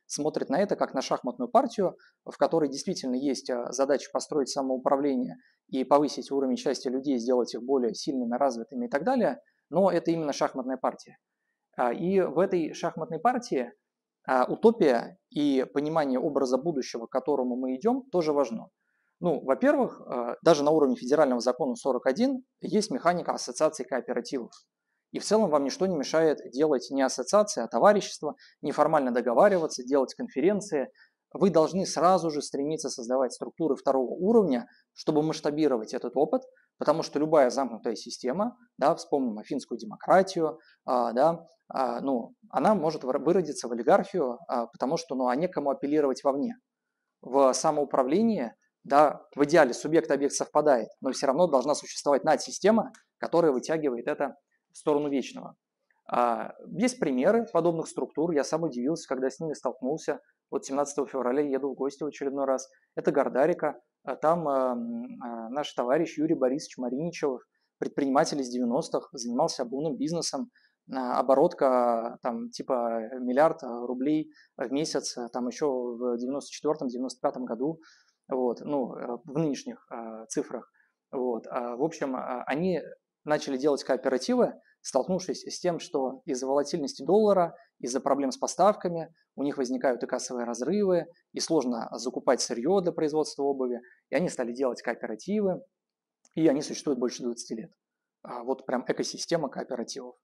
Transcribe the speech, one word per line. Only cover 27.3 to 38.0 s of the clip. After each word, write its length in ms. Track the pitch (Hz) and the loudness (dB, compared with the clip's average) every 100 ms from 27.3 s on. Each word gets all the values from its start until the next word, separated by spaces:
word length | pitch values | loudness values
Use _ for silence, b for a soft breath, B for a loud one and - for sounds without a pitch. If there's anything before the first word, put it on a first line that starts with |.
| 202 208 - | 4 4 -2
а 40 | 113 | -4
товарищества, 680 | 117 180 208 180 - 151 131 b b | 4 6 6 0 -6 -8 -8 b b
неформально 500 | 147 139 151 160 127 | -4 2 4 4 4
договариваться, 720 | 120 120 120 202 185 156 - | 2 4 6 6 6 0 -4
делать 300 | 123 139 127 - | 0 0 0 -4
конференции. 720 | 123 - 156 202 - 151 123 b b b _ | -6 2 2 2 0 -4 -4 b b b _
Вы 180 | 131 190 | 0 4
должны 340 | 160 156 180 160 | 4 4 2 -2
сразу 460 | - 165 185 165 | 2 4 4 2
же 100 | 147 | -4
стремиться 480 | - 139 143 156 135 | -4 -4 -2 -2 -4
создавать 420 | - 117 131 127 | -8 -2 0 0
структуры 420 | - 120 - 156 131 | -4 -12 -2 0 0
второго 360 | - 135 123 | 0 0 0
уровня, 560 | - 185 233 180 123 b b b | -2 4 4 4 0 b b b
чтобы 300 | - - 151 | -6 0 2
масштабировать 720 | 156 151 156 147 151 123 107 | 0 -2 -2 0 2 2 -2
этот 240 | 123 123 123 | -8 -4 0
опыт, 240 | 160 262 - b b _ | 2 0 -4 b b _
потому 260 | 127 156 | 0 0
что 160 | 139 143 | -2 -2
любая 300 | 156 156 127 | 4 6 4
замкнутая 460 | 113 127 110 123 | 2 -4 -4 -6
система, 640 | 110 | -6